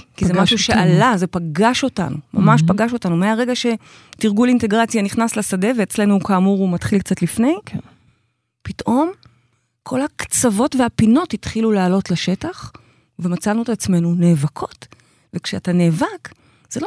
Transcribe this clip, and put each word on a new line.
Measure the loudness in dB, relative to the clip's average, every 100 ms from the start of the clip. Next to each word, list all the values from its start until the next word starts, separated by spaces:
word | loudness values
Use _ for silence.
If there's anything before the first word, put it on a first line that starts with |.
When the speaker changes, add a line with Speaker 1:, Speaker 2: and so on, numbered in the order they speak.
| -4 -4
Speaker 1:
כי |
זה | 0
Speaker 2:
פגש | 2
Speaker 1:
משהו | 2 2 0
Speaker 2:
אותנו. | 2 4
Speaker 1:
שעלה, | 4 4 2
זה | -2
פגש | -4 -6 0 0 2
אותנו, | -2 -4 -6 -6 -6
ממש | 2 4 4
Speaker 2:
מהמם. | 4
Speaker 1:
פגש | 2 0
אותנו. | -2 -2 0
מהרגע | 0 0 -2 -2
שתרגול | -2 -4 -8 -20 -20 -2 0 2 2
אינטגרציה | 2 2 2 2 0
נכנס | -2 -2 -2 -2
לשדה, | -4 -2 0 0
ואצלנו, | -2 0 2 2
כאמור, | 2 2 2 2
הוא | 0
מתחיל | -2 0 -2
קצת | 0 -4
לפני, | -2 0 0 0 -6
Speaker 2:
כן. | -14 -14 _ _ _ _ _ _ _
Speaker 1:
פתאום | -14 -8 -2 0 0 -4 -20 _ _ _ _ _
כל | -6 -4
הקצוות | -4 -8 -6 0 0 2 0 0
והפינות | -2 2 4 4 2
התחילו | -8 -6 -2 0
לעלות | 2 2 0 -2
לשטח, | -4 -2 -4 -6 -12 -18 -20 _ _ _ -8
ומצאנו | -4 -4 -2 -2
את | -2
עצמנו | -4 0 0 2
נאבקות. | 2 4 2 0 -4 -12 -12 -20 -20 _ _ _
וכשאתה | -12 -8 -6 -2
נאבק, | 2 2 0 -4 -6 -16 -20 _ _ _
זה |
לא | -8